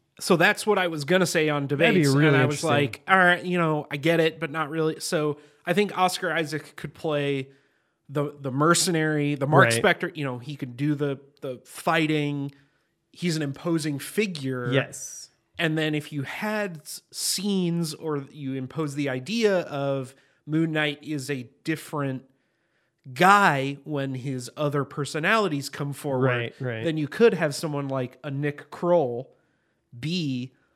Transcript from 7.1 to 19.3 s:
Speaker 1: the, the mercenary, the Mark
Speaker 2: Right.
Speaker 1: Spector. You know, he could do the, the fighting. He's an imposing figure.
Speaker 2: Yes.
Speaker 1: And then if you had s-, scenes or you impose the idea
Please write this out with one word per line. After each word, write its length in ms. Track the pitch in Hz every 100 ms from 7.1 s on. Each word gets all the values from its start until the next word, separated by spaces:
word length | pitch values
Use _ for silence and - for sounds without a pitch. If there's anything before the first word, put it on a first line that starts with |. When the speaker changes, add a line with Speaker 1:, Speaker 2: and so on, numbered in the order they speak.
| 147 143 139 135 _ _ _ _ _ -
Speaker 1:
the, 260 | 143 147 143
the 120 | 139
mercenary, 840 | 135 156 170 185 160 156 151 143 147
the 120 | 143
Mark 180 | 165 117
Speaker 2:
Right. 120 | 117
Speaker 1:
Spector. 320 | 190 170 180 156
You 80 |
know, 140 | 143 123
he 180 | 135 143
could 220 | 131 120
do 160 | 147 143
the, 240 | 143 139 - _
the 180 | 139 123 -
fighting. 880 | - 180 165 156 151 147 143 139 - _ _ _ _ _
He's 240 | - 175 160
an 60 |
imposing 560 | 143 131 170 165 151 139
figure. 720 | - - 214 156 131 127 120
Speaker 2:
Yes. 600 | 135 120 - - - - _ _ -
Speaker 1:
And 200 | 165 156
then 180 | 156 151
if 180 | -
you 80 | 147
had 560 | 131 - 214 214 202 156
s-, 180 | - - _
scenes 840 | - - - 202 196 170 170 160 -
or 300 | 160 143 135
you 220 | 151 135
impose 400 | 135 127 156 151 139
the 140 | 139
idea 520 | 127 127